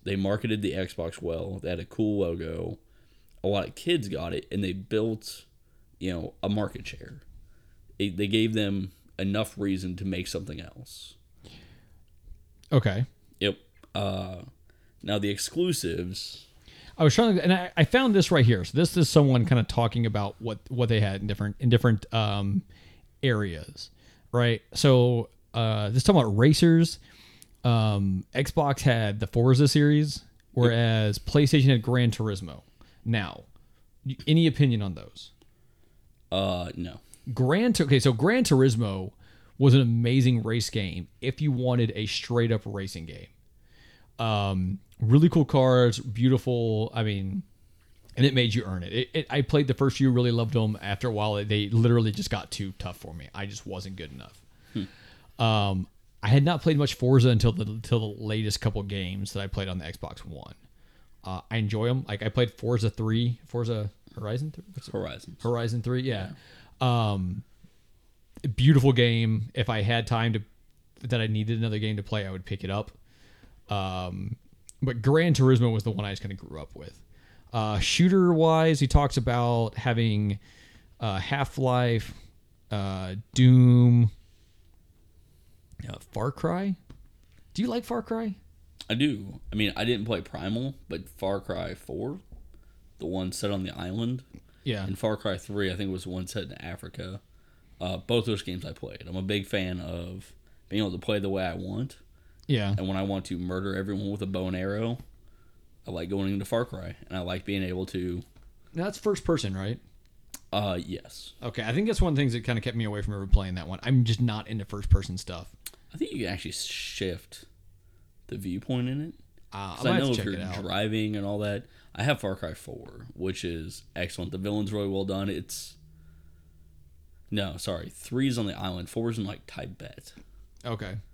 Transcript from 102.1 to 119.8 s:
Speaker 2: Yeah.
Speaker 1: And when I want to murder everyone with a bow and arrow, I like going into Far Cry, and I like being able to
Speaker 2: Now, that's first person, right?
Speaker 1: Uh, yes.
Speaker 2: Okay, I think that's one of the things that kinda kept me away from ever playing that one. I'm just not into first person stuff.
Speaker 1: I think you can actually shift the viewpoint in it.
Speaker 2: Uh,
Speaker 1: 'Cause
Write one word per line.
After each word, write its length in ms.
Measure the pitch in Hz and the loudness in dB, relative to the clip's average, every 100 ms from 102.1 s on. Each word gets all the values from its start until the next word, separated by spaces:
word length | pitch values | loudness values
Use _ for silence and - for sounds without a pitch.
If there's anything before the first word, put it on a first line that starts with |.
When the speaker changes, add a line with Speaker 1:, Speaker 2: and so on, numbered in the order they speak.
| _ - _ - | _ -20 _ -2
Speaker 2:
Yeah. 260 | 131 101 98 | 0 0 -2
Speaker 1:
And 100 | 95 | -2
when 100 | 95 | -2
I 60 | |
want 220 | 101 98 92 | -2 -4 -6
to 120 | 90 | -8
murder 380 | 90 92 98 95 | -4 -4 -4 -4
everyone 340 | 98 101 101 | -4 -4 -4
with 100 | 101 | -4
a 40 | 98 | -4
bow 200 | 95 92 | -4 -4
and 80 | 92 | -4
arrow, 420 | 95 101 113 120 - - - - _ - _ _ - | -4 -4 -4 -6 -10 -20 -20 -20 _ -20 _ _ -12
I 40 | |
like 180 | 87 87 | -8 -4
going 240 | 98 98 | -2 -2
into 120 | 98 98 | -4 -2
Far 200 | 117 120 | -2 -2
Cry, 300 | 95 87 - - | -6 -12 -14 -12
and 100 | 92 | -8
I 40 | |
like 240 | 90 92 92 | -6 -6 -4
being 180 | 98 | -4
able 220 | 92 90 92 | -4 -4 -6
to 340 | 90 90 87 - - - - - | -6 -6 -6 -10 -18 -20 -20 -14
Speaker 2:
Now, 100 | 160 185 | -8 -6
that's 120 | 202 | -4
first 260 | 214 202 | -4 -2
person, 320 | - 160 101 95 | 0 -2 -2 -6
right? 240 | 98 120 - - _ _ - - - | -6 -8 -12 -20 _ _ -20 -20 -8
Speaker 1:
Uh, 280 | 101 104 90 | -4 -2 -4
yes. 500 | 85 92 - - - - | -6 -10 -12 -20 -20 -14
Speaker 2:
Okay, 200 | 120 113 | -12 -8
I 100 | 110 | -4
think 120 | 123 214 | -2 0
that's 140 | 220 | 2
one 100 | 185 | 2
of 20 | 143 | 2
the 60 | |
things 120 | 139 | 0
that 80 | 117 | -2
kinda 160 | 113 117 | -2 -4
kept 140 | 113 113 | -2 -4
me 80 | 110 | -4
away 160 | 104 | -4
from 100 | 104 | -4
ever 140 | 104 95 | -6 2
playing 280 | 101 95 90 | 2 2 -6
that 120 | 80 | -8
one. 120 | 92 | -8
I'm 200 | 117 131 | 0 2
just 160 | 117 110 | 4 2
not 280 | 120 107 - | 0 -4 -6
into 180 | 110 95 | -10 -8
first 240 | 101 98 | -6 2
person 280 | - 95 92 | 2 2 -10
stuff. 380 | - 87 85 - - - - | -10 -12 -14 -18 -20 -20 -16
Speaker 1:
I 40 | - | -10
think 140 | 320 | -8
you 140 | 302 95 | -6 -6
can 80 | |
actually 180 | 95 85 | -6 -8
shift 920 | - - - - - 95 85 - - - _ - - _ _ _ _ - | -10 -10 -10 -10 -6 -6 -6 -12 -20 -20 _ -20 -20 _ _ _ _ -14
the 100 | 110 | -10
viewpoint 520 | 95 92 - 127 123 | -6 -6 -4 -4 -4
in 120 | 139 | -4
it. 120 | 156 - - - - | -8 -12 -20 -20 -16
Speaker 2:
Uh, 240 | 98 98 | -12 -10
Speaker 1:
'Cause 80 | 85 | -4